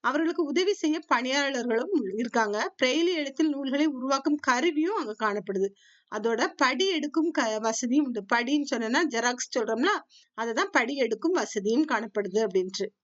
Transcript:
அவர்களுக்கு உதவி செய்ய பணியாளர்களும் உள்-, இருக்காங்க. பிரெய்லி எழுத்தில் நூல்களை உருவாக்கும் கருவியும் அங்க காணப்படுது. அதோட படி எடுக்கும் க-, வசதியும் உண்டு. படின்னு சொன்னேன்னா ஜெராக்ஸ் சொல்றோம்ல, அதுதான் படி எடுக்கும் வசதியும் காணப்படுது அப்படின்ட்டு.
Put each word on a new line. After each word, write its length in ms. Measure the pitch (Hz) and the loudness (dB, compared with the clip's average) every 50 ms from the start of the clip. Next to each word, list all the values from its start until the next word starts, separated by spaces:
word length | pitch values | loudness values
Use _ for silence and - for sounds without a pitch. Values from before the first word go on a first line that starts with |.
| - | 0
அவர்களுக்கு 400 | 233 262 302 330 330 339 - 330 | 2 2 2 2 2 2 0 -2
உதவி 280 | 277 285 339 381 392 403 | 0 2 2 2 2 0
செய்ய 260 | - - 311 302 - - _ | 0 0 0 0 0 0 _
பணியாளர்களும் 840 | 285 233 247 254 262 285 285 269 269 247 247 247 226 226 262 370 | 0 0 2 0 0 2 2 0 0 -2 -2 0 0 0 0 0
உள்-, 220 | 403 294 226 185 190 | 0 -2 0 -2 -2
இருக்காங்க. 580 | 220 240 233 - 233 220 208 208 214 285 381 _ | -4 -4 0 0 0 0 2 0 -2 -2 -4 _
பிரெய்லி 380 | - 262 254 262 311 339 359 370 | 0 0 2 2 2 2 2 2
எழுத்தில் 340 | 320 294 269 269 - 311 311 | 0 -2 -4 0 0 0 0
நூல்களை 380 | 285 277 277 269 254 285 311 | 0 -2 -4 -2 0 2 2
உருவாக்கும் 500 | 320 262 254 254 269 277 277 - 320 294 | 0 0 -2 -2 0 0 0 2 0 0
கருவியும் 600 | 302 - 285 247 247 277 349 302 294 311 359 440 | 0 0 0 0 2 2 0 2 2 0 0 0
அங்க 180 | 415 285 214 214 _ | -2 -4 -4 -4 _
காணப்படுது. 500 | 226 214 202 208 196 202 190 190 196 196 196 _ _ - _ _ _ _ | -2 -2 -2 -2 -4 -4 -2 -2 -2 -2 -4 _ _ -20 _ _ _ _
அதோட 340 | - 214 208 233 226 220 277 370 370 | -8 -4 0 0 2 2 0 -2 0
படி 300 | - 285 254 277 247 381 381 | 0 0 0 2 0 0 0
எடுக்கும் 420 | 370 311 269 294 - 320 311 339 | 0 -2 -2 -2 0 0 0 0
க-, 280 | 311 320 247 220 214 214 | 0 0 0 0 0 0
வசதியும் 460 | 220 226 226 - - 233 247 294 294 | 0 -2 -2 -2 -2 2 2 2 2
உண்டு. 200 | 254 233 214 196 | 2 -4 -6 -2
படின்னு 460 | - 269 269 254 262 294 302 285 - | 0 0 0 2 2 0 0 0 -2
சொன்னேன்னா 320 | 277 240 233 220 240 302 349 294 | -2 -2 -2 0 0 0 0 0
ஜெராக்ஸ் 420 | 240 233 226 247 247 247 - - | 0 0 0 0 -2 -2 -8 -4
சொல்றோம்ல, 400 | - 262 220 202 - 220 269 381 427 320 - _ - - _ _ _ - | -4 -2 -2 0 0 0 2 2 0 0 -4 _ -20 -20 _ _ _ -6
அதுதான் 320 | 226 233 220 - 403 392 | -6 -4 -2 -2 -2 2
படி 220 | - 277 233 233 285 | 2 0 0 0 0
எடுக்கும் 380 | 269 254 233 220 202 - 330 | -2 0 0 0 0 0 0
வசதியும் 560 | 370 320 214 - - 214 190 208 226 262 311 302 | 2 0 -2 -2 -4 -4 0 2 2 2 2 2
காணப்படுது 520 | 254 214 226 208 _ 208 202 190 180 214 | 0 -2 -2 -2 _ -4 -4 0 0 0
அப்படின்ட்டு. 460 | 226 202 180 190 185 185 190 - 196 196 _ _ | 0 2 0 0 0 0 -4 -6 -8 -8 _ _